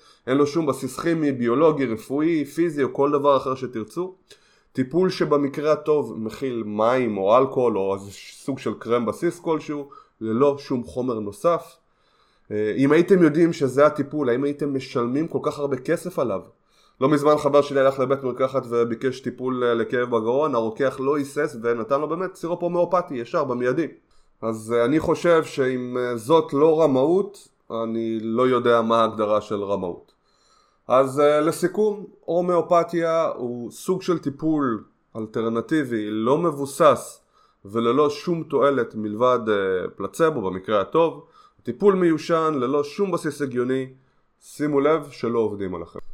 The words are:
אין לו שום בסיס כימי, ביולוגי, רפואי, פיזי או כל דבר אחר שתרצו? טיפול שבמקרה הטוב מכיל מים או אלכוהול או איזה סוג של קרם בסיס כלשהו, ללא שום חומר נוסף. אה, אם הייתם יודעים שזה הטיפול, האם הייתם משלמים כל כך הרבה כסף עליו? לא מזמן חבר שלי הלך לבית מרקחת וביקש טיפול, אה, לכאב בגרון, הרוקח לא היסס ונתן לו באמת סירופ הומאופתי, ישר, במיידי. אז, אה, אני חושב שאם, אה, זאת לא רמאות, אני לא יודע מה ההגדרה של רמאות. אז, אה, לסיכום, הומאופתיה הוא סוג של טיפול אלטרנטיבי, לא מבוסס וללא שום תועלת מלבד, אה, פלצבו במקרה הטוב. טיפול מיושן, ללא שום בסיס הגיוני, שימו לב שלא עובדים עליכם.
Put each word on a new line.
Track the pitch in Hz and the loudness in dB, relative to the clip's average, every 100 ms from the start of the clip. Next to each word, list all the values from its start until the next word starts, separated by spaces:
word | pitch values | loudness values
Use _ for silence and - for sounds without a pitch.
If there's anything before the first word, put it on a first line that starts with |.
| _ _ 113 | _ _ -4
אין | 139 | 0
לו | 143 | 2
שום | 165 151 | 2 -2
בסיס | 127 127 - | -2 -6 -6
כימי, | 170 165 147 | -2 0 0
ביולוגי, | 123 117 127 160 151 123 | 0 0 4 4 2 -2
רפואי, | 107 - 139 160 160 139 | -4 -6 -2 0 0 -4
פיזי | 160 170 147 | -2 -2 0
או | 127 | -4
כל | 135 143 | 0 0
דבר | 147 143 131 | 2 2 2
אחר | 131 131 | 0 -6
שתרצו? | 127 110 107 165 185 - _ - _ _ _ - | -6 -8 -10 -8 -10 -10 _ -20 _ _ _ -6
טיפול | 131 165 185 | -2 2 0
שבמקרה | 180 156 147 143 143 151 | 0 0 2 0 -2 0
הטוב | 151 151 151 117 110 | 0 2 0 0 -6
מכיל | 110 - 135 117 104 | -8 -6 -6 -6 -6
מים | 104 113 131 120 101 | 0 2 2 0 0
או | 95 123 | 4 4
אלכוהול | 135 135 120 101 | 4 2 0 0
או | 98 98 | -2 -4
איזה | 101 | -6
סוג | - - - - 131 | -18 -20 -14 -8 -6
של | 123 101 | -4 -6
קרם | 113 120 110 | -2 0 0
בסיס | - 170 170 | -2 -4 -4
כלשהו, | 170 156 151 147 139 - _ _ | -4 -4 -4 -10 -10 -18 _ _
ללא | 110 113 143 139 | -4 2 2 2
שום | - 131 | -4 -4
חומר | 120 127 127 110 | -4 -6 -4 -4
נוסף. | 101 - 170 165 - - _ _ _ _ _ _ _ | -6 -2 0 0 -4 -20 _ _ _ _ _ _ _
אה, | 104 107 107 | -4 -2 2
אם | 139 | 4
הייתם | 156 170 190 | 4 6 6
יודעים | 160 147 170 | 6 6 2
שזה | 165 135 127 147 | 2 -2 4 4
הטיפול, | 147 135 151 127 | 4 -4 -2 0
האם | 120 | 0
הייתם | 143 143 147 135 | 0 -4 -4 -4
משלמים | 131 127 120 135 165 | -4 -4 -2 -2 -2
כל | 135 | -2
כך | 151 143 | -4 -4
הרבה | 143 127 | -4 -4
כסף | 151 165 180 170 | -4 -4 -4 -4
עליו? | 123 92 - _ _ _ _ _ | -4 -4 -8 _ _ _ _ _
לא | 135 | 2
מזמן | 147 143 151 | 4 4 4
חבר | 147 143 | 4 4
שלי | 143 139 | 4 2
הלך | 135 135 | 2 2
לבית | 127 135 | 0 0
מרקחת | 127 127 131 135 117 | -2 -2 0 -2 -2
וביקש | 117 117 113 131 127 | 0 0 0 -4 -4
טיפול, | 123 120 127 127 | -8 -6 -4 -2
אה, | 120 | 0
לכאב | 117 110 123 123 | 0 0 -2 0
בגרון, | 117 110 131 156 120 | 0 0 0 0 0
הרוקח | 113 110 135 131 | -2 -2 -2 0
לא | 135 151 | -2 -2
היסס | 139 147 151 120 | -2 -4 -4 -4
ונתן | 117 120 110 139 | -2 -2 0 -2
לו | 151 | -2
באמת | 165 185 - | -4 -6 -8
סירופ | 165 170 | -8 -4
הומאופתי, | 175 175 175 180 170 127 | -2 0 2 0 -2 -8
ישר, | 117 170 | -4 -4
במיידי. | 135 120 123 156 147 - _ _ _ _ | -2 0 0 0 -4 -8 _ _ _ _
אז, | 113 110 110 117 | -6 -6 -2 2
אה, | 120 | 4
אני | 156 | 2
חושב | 170 156 175 165 | 2 0 4 4
שאם, | 143 - 131 127 123 123 | 2 -2 -2 -2 -4 -4
אה, | 123 120 | -4 -4
זאת | 110 160 160 | 2 2 4
לא | 139 160 160 | 2 4 4
רמאות, | 156 127 143 185 196 - - _ _ 113 | 4 4 4 2 0 -8 -20 _ _ -6
אני | 113 113 113 110 | -4 -4 -2 -4
לא | 113 113 127 | -2 2 2
יודע | 123 120 117 | 4 4 4
מה | 113 113 | 4 4
ההגדרה | 110 107 104 104 | 2 2 0 0
של | - 104 | 0 -4
רמאות. | 98 98 90 85 _ _ _ _ _ _ _ _ - | -2 -2 -4 -8 _ _ _ _ _ _ _ _ 0
אז, | 127 135 135 | 2 2 4
אה, | 147 151 | 4 4
לסיכום, | 156 156 170 202 214 202 185 _ - | 2 0 -2 0 0 -2 -10 _ -4
הומאופתיה | 170 180 175 160 170 170 170 165 165 151 - | -2 2 0 4 2 2 -2 0 0 0 -2
הוא | 120 120 117 | -6 -6 -10
סוג | - - 185 | -12 -4 -4
של | - 165 | 0 -2
טיפול | 147 135 156 156 135 107 - _ _ 113 | -2 -4 -2 0 0 -4 -8 _ _ -12
אלטרנטיבי, | 110 120 113 113 113 156 127 113 104 | -8 -2 -2 -2 0 -2 0 -4 -4
לא | 107 113 151 | -2 0 2
מבוסס | 170 143 139 - 156 117 - - _ _ _ _ 98 | 0 -2 -8 4 4 4 -2 -20 _ _ _ _ -8
וללא | 113 117 135 147 | -2 0 2 2
שום | 147 180 165 | 0 -4 -4
תועלת | 151 135 139 131 113 110 | -2 0 2 2 -2 -4
מלבד, | 107 107 127 123 110 | -8 0 2 2 0
אה, | 101 95 92 - - | 0 0 -2 -4 -8
פלצבו | 95 - 160 143 | -10 0 0 0
במקרה | 95 92 107 104 | -4 -6 0 0
הטוב. | 95 160 165 143 - _ _ _ | 2 2 0 -2 -20 _ _ _
טיפול | - 120 202 190 | -10 2 2 4
מיושן, | 175 156 165 165 156 147 | 2 2 0 0 0 0
ללא | 123 147 | 0 -2
שום | 143 - 196 | -2 -4 -4
בסיס | 170 160 139 | -2 -6 -6
הגיוני, | 139 123 123 131 131 - _ _ _ _ | -6 -2 -2 -2 -4 -14 _ _ _ _
שימו | - - 147 139 | -20 -6 0 2
לב | 147 160 147 | 2 2 -2
שלא | - 117 117 | -8 -4 0
עובדים | 107 101 95 87 | -2 -2 -8 -8
עליכם. | 85 - - | -10 -14 -14